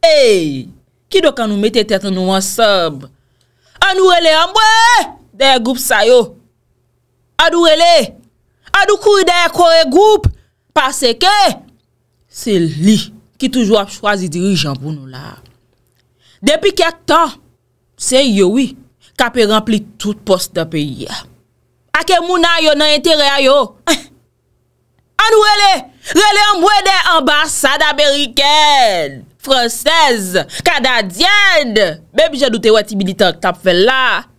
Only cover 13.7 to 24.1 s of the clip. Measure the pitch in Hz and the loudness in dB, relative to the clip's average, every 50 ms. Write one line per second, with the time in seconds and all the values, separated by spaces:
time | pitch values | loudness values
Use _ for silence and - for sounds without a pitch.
13.7 | 220 214 196 196 - - - 208 208 196 180 180 147 175 180 196 196 160 139 151 | 2 0 0 -4 -12 -6 -4 -4 -2 -2 -4 -6 -6 -4 -2 -2 -2 -2 -2 -4
14.7 | 135 135 135 151 156 147 135 131 127 127 143 165 - - _ _ _ _ _ _ | -6 -8 -10 -12 -12 -12 -14 -18 -20 -18 -18 -20 -20 -20 _ _ _ _ _ _
15.7 | _ _ _ _ _ _ _ _ _ _ _ _ _ _ - 233 302 320 - 403 | _ _ _ _ _ _ _ _ _ _ _ _ _ _ -2 0 0 2 0 -2
16.7 | 392 - 339 330 330 _ _ - 294 320 330 302 - - _ _ _ _ _ _ | 0 0 -2 -2 -4 _ _ 0 0 0 0 -2 -4 -12 _ _ _ _ _ _
17.7 | _ _ _ _ _ _ - - 254 247 285 269 208 196 196 180 208 262 269 240 | _ _ _ _ _ _ -8 -2 0 2 2 2 2 2 2 2 2 0 -2 -2
18.7 | - - - _ _ _ _ _ _ - 254 240 240 247 226 202 220 220 214 226 | -6 -14 -20 _ _ _ _ _ _ -4 -4 -2 0 0 0 2 2 0 0 0
19.7 | 220 208 208 - - _ - 202 208 208 - - 190 180 185 - - 175 165 160 | -2 -2 -4 -8 -18 _ -8 -8 -8 -8 -2 -2 -2 -2 -2 -6 -6 -8 -8 -6
20.7 | 160 156 147 147 127 - - - - - - - _ _ _ _ _ _ _ _ | -6 -6 -6 -6 -8 -12 -14 -14 -14 -16 -16 -20 _ _ _ _ _ _ _ _
21.7 | _ _ _ _ _ 302 330 - 370 339 339 349 359 349 330 339 339 330 320 311 | _ _ _ _ _ -6 -2 0 0 0 0 -2 -2 0 0 0 0 0 2 0
22.7 | 302 285 302 302 302 294 - 330 320 302 285 277 277 277 277 262 277 285 254 202 | 2 2 0 0 0 0 2 0 2 2 2 0 0 0 2 2 2 2 0 -2
23.7 | - _ _ - 320 - - - | -8 _ _ -4 -4 -4 -4 -18